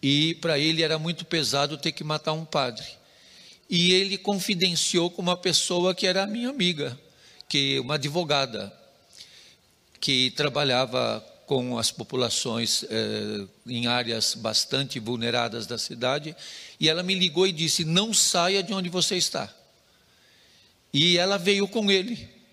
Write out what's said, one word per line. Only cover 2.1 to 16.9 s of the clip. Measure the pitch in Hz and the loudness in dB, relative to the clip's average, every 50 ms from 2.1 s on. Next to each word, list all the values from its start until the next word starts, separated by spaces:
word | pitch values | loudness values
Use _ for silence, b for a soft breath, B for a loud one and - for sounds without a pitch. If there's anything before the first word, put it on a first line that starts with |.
| 156 151 - - 156 | -4 -2 -2 -2 -2
um | 156 165 | -2 -4
padre. | 156 - 151 135 127 117 110 - - - - B B B B B B B B B B B B B _ | -2 0 0 0 0 -2 -6 -12 -14 -16 -18 B B B B B B B B B B B B B _
E | - 175 175 175 180 | 2 4 4 6 6
ele | 185 196 196 190 196 | 4 4 2 -2 -4
confidenciou | - - 202 196 180 - 208 175 185 185 175 156 - - - 175 170 175 | -2 0 0 0 0 0 0 2 2 2 2 0 0 2 2 2 2 2
com | 175 - 185 | -2 -2 0
uma | 175 180 | 0 0
pessoa | 175 180 185 165 - - - 180 175 175 185 185 | 0 0 0 2 2 2 2 0 2 2 2 2
que | 185 - | 2 0
era | 190 180 190 190 | 0 2 2 0
minha | 202 214 233 240 247 | -2 -4 -4 -4 -4
amiga, | 277 285 190 180 175 151 139 135 123 139 - B B B B B B B B _ | -2 0 0 0 0 0 -4 -6 -6 -10 -16 B B B B B B B B _
que, | - 135 139 139 135 135 | 0 0 2 2 0 -2
uma | 127 123 151 | -2 -2 -2
advogada, | 151 131 151 143 175 175 151 147 139 139 127 113 104 98 101 - - - - _ _ _ B B B B B B B B B B B B _ _ _ _ _ _ - | -2 -2 -2 -2 -2 0 0 0 0 0 -2 -4 -8 -8 -8 -12 -18 -20 -20 _ _ _ B B B B B B B B B B B B _ _ _ _ _ _ -6
que | - - 135 127 127 127 - | -2 0 2 2 2 2 0
trabalhava | - 151 147 139 147 147 139 127 123 131 120 117 127 120 113 113 110 - - - - - | 0 -2 0 0 0 0 2 2 2 2 2 0 0 0 0 -2 -4 -8 -14 -20 -20 -6
com | - 143 131 123 123 123 117 | -2 -2 0 0 -2 -4 -2
as | 113 - | -2 -2
populações, | - - 113 - - 127 127 117 - - - 131 113 117 117 110 - - - | -2 -4 -12 -6 -2 -2 0 0 0 -2 -2 -2 -2 -2 0 0 0 -2 -2
eh, | - 110 110 110 107 107 107 104 104 107 104 101 95 _ _ _ | -2 -4 -4 -2 -2 -4 -4 -6 -6 -6 -8 -8 -10 _ _ _
em | 117 127 117 120 | -8 -6 -4 0
áreas | 120 120 123 123 113 117 113 110 - - | 0 0 0 0 -2 -2 -2 -2 -2 -2
bastante | 113 113 110 110 - - - - 135 139 127 - 127 | -2 -4 -2 0 0 -2 0 -2 -2 -2 -2 -6 -8
vulneradas | 110 110 123 117 113 117 117 120 120 117 104 117 113 | -4 -4 -4 -2 -2 -2 0 0 -2 -2 -4 -8 -8
da | - 120 113 | -8 -6 -8
cidade, | - - - 120 117 127 135 147 147 156 151 B B B B B B B B B | -6 -8 -6 -4 -2 0 0 -2 -4 -8 -14 B B B B B B B B B
e | - | 2
ela | 151 | 2